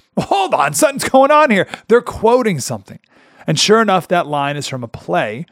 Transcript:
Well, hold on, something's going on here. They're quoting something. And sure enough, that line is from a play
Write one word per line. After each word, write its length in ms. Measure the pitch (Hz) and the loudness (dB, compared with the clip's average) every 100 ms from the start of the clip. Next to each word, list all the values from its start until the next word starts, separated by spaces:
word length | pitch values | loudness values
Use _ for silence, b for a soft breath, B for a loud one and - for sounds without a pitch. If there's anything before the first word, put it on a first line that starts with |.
| b - | b -8
Well, 100 | - | -4
hold 300 | 392 381 - | -2 0 0
on, 180 | 143 | 0
something's 340 | 151 302 277 - | 0 0 0 0
going 220 | 262 277 | 2 4
on 220 | 302 302 | 4 4
here. 160 | 202 - B B | 2 0 B B
They're 120 | 233 | 0
quoting 580 | 240 - 214 254 226 160 | 0 -2 2 2 0 -4
something. 380 | - 113 - - _ b b b b | -6 -10 -12 -20 _ b b b b
And 140 | 156 | -2
sure 240 | - 220 | 2 2
enough, 240 | 220 185 - | 4 0 0
that 180 | 175 135 | -2 -2
line 320 | 147 143 147 | -4 -4 -6
is 100 | 135 | -8
from 160 | 131 | -10
a 40 | 120 | -12
play 580 | - - 175 123 113 170 | -14 -4 -4 -4 -8 -14